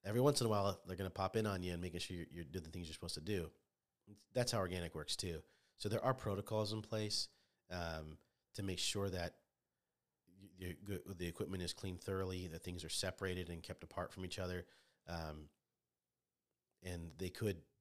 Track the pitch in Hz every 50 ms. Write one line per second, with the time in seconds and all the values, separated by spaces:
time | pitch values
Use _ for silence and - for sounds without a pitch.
0 | - 98 104 123 127 147 139 - 120 113 107 101 98 101 95 - - - 92 87
1 | 98 92 - - 95 95 - 113 107 107 98 92 90 90 87 85 87 90 80 87
2 | - - 95 87 82 - 73 85 85 67 80 92 80 82 - 92 87 80 80 -
3 | - 85 - 78 78 92 104 92 82 80 - _ _ _ _ _ _ _ _ _
4 | _ - 104 - - _ _ 127 120 117 - 107 95 87 90 90 87 85 - 80
5 | 76 - - - - 92 82 78 - _ _ _ _ _ _ - - 107 110 110
6 | - 123 131 - - 107 98 98 101 - 110 107 107 101 110 107 101 - - 110
7 | 107 104 101 - - - _ _ _ _ _ _ _ _ 90 90 85 82 80 78
8 | 78 78 78 - _ _ _ _ _ _ _ - 98 98 92 85 - - - 104
9 | 98 98 90 90 85 82 - - _ _ _ _ _ _ _ _ _ _ _ _
10 | _ _ _ _ _ - 87 95 95 101 92 90 92 90 85 73 98 101 101 90
11 | - - 98 85 90 85 80 - 101 76 95 92 87 87 - - - 95 90 85
12 | - - 98 95 95 92 92 90 92 90 80 82 - 92 90 85 80 78 - -
13 | - 92 - - 98 95 90 90 87 - 85 82 - - 90 - - 85 - -
14 | 90 - - 95 92 90 - - 92 90 90 90 85 - - - - _ _ _
15 | _ - 87 82 80 78 76 78 76 73 _ _ _ _ _ _ _ _ _ _
16 | _ _ _ _ _ _ _ _ _ _ _ _ _ _ _ _ - 92 87 87
17 | 82 82 78 - 95 92 - - 117 107 98 85 - _ _ _